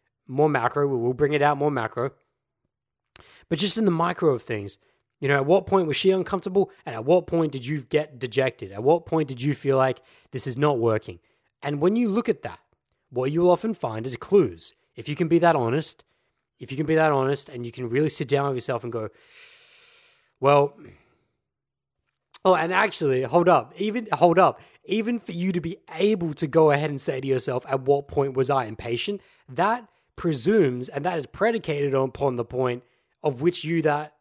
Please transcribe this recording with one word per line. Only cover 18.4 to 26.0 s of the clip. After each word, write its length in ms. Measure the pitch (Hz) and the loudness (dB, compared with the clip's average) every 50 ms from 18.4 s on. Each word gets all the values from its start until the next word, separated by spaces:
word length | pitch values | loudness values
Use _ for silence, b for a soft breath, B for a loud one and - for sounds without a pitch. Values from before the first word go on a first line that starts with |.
| 139 | 0
with 100 | 143 135 | 0 -2
yourself 260 | 123 117 - 131 117 - | -4 -4 -4 -4 -4 -6
and 100 | 120 117 | -6 -6
go, 180 | 117 110 107 B B B B B B B B B B B B B B B B B B B B B B B B B B | -6 -8 -8 B B B B B B B B B B B B B B B B B B B B B B B B B B
"Well," 400 | 127 135 143 143 143 143 - - - B B B B B B B B B _ _ _ _ _ _ _ _ _ _ _ _ _ _ _ _ _ _ _ _ - - - | 2 4 6 6 4 2 -2 -10 -20 B B B B B B B B B _ _ _ _ _ _ _ _ _ _ _ _ _ _ _ _ _ _ _ _ -10 -2 2
oh, 100 | 185 185 | 2 2
and 180 | 165 160 170 185 | 2 2 0 0
actually, 500 | 185 208 208 - - 165 143 131 127 131 | 0 0 0 0 -2 -2 0 0 0 0
hold 240 | 123 127 175 170 175 | 2 2 2 4 4
up, 260 | 175 139 117 - - | 4 4 2 -2 -8
even, 320 | - 196 214 208 247 226 - - | -6 -6 -4 -4 -4 -4 -4 0
hold 260 | 139 151 175 165 180 | 4 4 4 6 6
up, 220 | 185 151 - - b b b b b | 4 4 2 -2 b b b b b
even 340 | - 185 220 220 226 240 226 | -4 -4 -2 -2 -2 -4 -6
for 140 | - - 180 | -6 -8 -8
you 200 | 170 180 190 185 | -4 -4 -2 -2
to 80 | 175 | -2
be 160 | 143 170 185 - _ - - | -4 -6 -10 -10 _ -12 -4
able 400 | - | 0